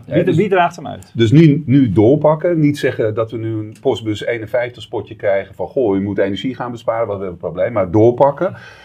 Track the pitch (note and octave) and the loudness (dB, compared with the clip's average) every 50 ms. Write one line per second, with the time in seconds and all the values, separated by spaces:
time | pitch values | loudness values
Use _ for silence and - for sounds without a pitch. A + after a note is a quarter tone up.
0 | - - - E3 E3+ F#3 D#3+ D#3+ G#3 F3+ F#3+ F3+ E3+ E3+ - - C#3+ G#2 G2 F#2+ | -10 -4 -2 0 0 2 2 0 2 2 2 2 2 0 -2 -8 -12 -12 -14 -14
1 | - - - A2+ A#2 G#2+ C3 D#3 E3+ D3+ C#3+ D#3+ - A#2 B2+ C#3+ C3 G#2+ E2+ A2 | -16 -8 -2 0 2 4 6 8 8 6 4 2 2 2 4 4 4 4 4 4
2 | G2+ A#2+ D3 D3+ D3+ D3+ D#3 D3+ - F3 F3 D#3+ D3 D3 C#3+ - D3 B2+ A2+ - | 4 4 4 4 4 2 2 2 0 -2 0 2 2 0 0 0 -2 -2 -2 -2
3 | A#2+ G#2+ G#2+ A#2 A2+ A2 B2 A2+ A2 A2 A2+ G#2+ G#2+ G#2+ A2+ - - C3+ A2+ G2+ | -2 -2 -2 -2 -4 -4 -6 -8 -6 -6 -6 -6 -8 -10 -12 -4 -2 -2 -2 -2
4 | A2 G#2+ G#2 - A#2+ B2 A#2+ A2+ A2 A2 - A#2+ A#2+ B2 A#2+ A2+ - - A#2+ A2 | -4 -6 -6 -4 -6 -6 -6 -6 -6 -6 -4 -4 -4 -6 -8 -14 -14 -12 -10 -10
5 | - - G#2 - A#2 G2+ G2 G2 F#2+ - - - F2+ - - C3+ A#2+ G2+ G2 G2 | -10 -12 -12 -6 -2 -2 -2 -2 -4 -6 -10 -10 -10 -6 -2 -2 0 0 0 0
6 | G2 G2+ G2 A2 G2 G2 G2+ F#2+ - C3 A#2+ A2+ B2+ A#2+ A#2+ A2+ - A#2+ A2+ A2+ | -2 -2 -2 -2 -2 -2 -4 -4 -6 -8 -8 -8 -10 -10 -12 -8 -6 -6 -4 -4
7 | A#2 G2+ G2+ F#2+ G2 F#2 E2+ - - E2+ D#2+ F2+ F#2+ A#2 A#2+ G#2 F#2 F2 E2+ G#2+ | -4 -4 -6 -6 -8 -10 -10 -10 -10 -8 -6 -4 -4 -2 -2 -2 -2 0 2 4
8 | A2 A#2+ B2 - C#3+ C#3 C#3+ - F3 G3+ - - - - - - | 4 4 4 4 4 2 2 0 -4 -6 -6 -10 -18 -20 -20 -20